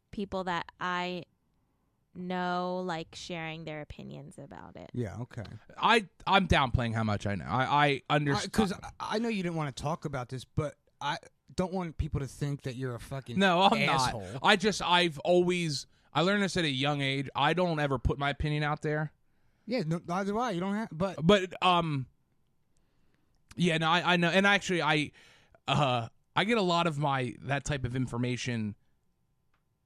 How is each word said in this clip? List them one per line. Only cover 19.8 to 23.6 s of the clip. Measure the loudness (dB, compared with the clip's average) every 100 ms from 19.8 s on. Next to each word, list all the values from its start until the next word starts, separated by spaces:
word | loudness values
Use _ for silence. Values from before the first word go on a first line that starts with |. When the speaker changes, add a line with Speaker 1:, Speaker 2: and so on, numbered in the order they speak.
| -2
Speaker 2:
no, | -4 -4
neither | -4 -2
do | -2
I. | -2
You | -2
don't | -2 -4
have, | -4
but | -4 -4 2 6
Speaker 3:
But, | 6 4 2
um, | 4 4 2 -2 -4 _ _ _ _ _ _ _ _ _ _ _ _ _ _
yeah, | 0